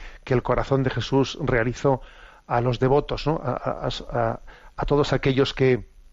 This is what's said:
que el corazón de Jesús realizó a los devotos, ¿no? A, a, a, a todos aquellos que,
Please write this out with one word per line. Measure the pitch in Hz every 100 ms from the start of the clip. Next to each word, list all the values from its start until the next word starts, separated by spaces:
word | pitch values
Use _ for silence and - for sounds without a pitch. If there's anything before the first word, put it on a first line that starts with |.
| - -
que | -
el | 127
corazón | - 117 113 135
de | 127
Jesús | 120 104 135 127 -
realizó | 139 123 120 120 143 127 - - - - -
a | 120
los | 123 113
devotos, | 127 143 143 123 143
¿no? | 160
A, | 123
a, | 123 131 - 135 - -
a, | 120 113 - - - - -
a | -
todos | 143 -
aquellos | 131 139 131 131
que, | - 131 120 - - -